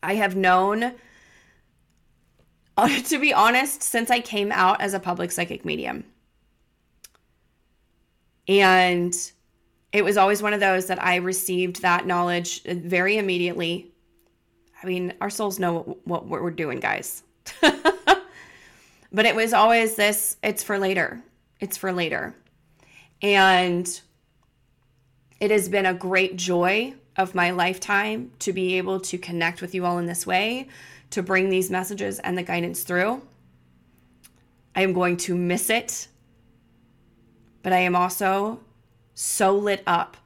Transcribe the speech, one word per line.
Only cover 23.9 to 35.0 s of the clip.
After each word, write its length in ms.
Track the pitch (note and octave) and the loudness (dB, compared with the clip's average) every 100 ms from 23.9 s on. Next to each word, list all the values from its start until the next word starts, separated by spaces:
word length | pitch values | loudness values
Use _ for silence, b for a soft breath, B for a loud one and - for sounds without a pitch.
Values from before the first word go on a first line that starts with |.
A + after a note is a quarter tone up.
| - _ _ _ _ _ _ _ _ _ _ _ _ _ _ | -8 _ _ _ _ _ _ _ _ _ _ _ _ _ _
it 140 | G#3 | 2
has 160 | G#3+ F#3+ | 2 2
been 180 | G3+ F#3+ | 0 0
a 80 | |
great 420 | F3+ F#3 F#3 F#3 F#3 | -2 -2 0 0 -2
joy 580 | F3+ F3 F3 G3+ A#3+ - _ - | -2 2 2 0 -2 -10 _ -4
of 160 | F#3 | -2
my 200 | F#3 F3 | 0 0
lifetime 800 | F3+ F3+ F#3 - G3+ G#3+ A3 B3 - | 2 0 -2 -2 0 0 -4 -10 -8
to 120 | - | -6
be 240 | F#3 F#3 F#3 | -2 0 -2
able 220 | F#3 F#3+ | -2 -4
to 140 | F#3 F3+ | -4 -10
connect 460 | F3+ E3+ E3 F3 | -8 -4 -4 -4
with 100 | F3 | -8
you 140 | F#3 F3+ | -4 -2
all 120 | F3 | -2
in 80 | F3 | -4
this 200 | E3+ - | -6 -2
way, 400 | F#3 G#3 B3+ C4 B B B B | 0 0 -4 -10 B B B B
to 120 | - | -8
bring 260 | F3+ F#3+ F#3+ | 0 0 2
these 220 | F#3 F#3 | 0 0
messages 480 | F#3 F#3 G3+ G3 G3 | -2 -4 -6 -6 -6
and 180 | - F3+ | -6 -6
the 60 | |
guidance 400 | F3 F3 E3+ E3+ | -4 -4 -4 -6
through. 400 | - F3+ G3 B3+ - _ _ _ _ _ _ _ _ _ _ _ _ _ _ | -4 0 0 -2 -10 _ _ _ _ _ _ _ _ _ _ _ _ _ _
I 80 | - | -2
am 100 | F#3+ | 0
going 240 | F3+ | 2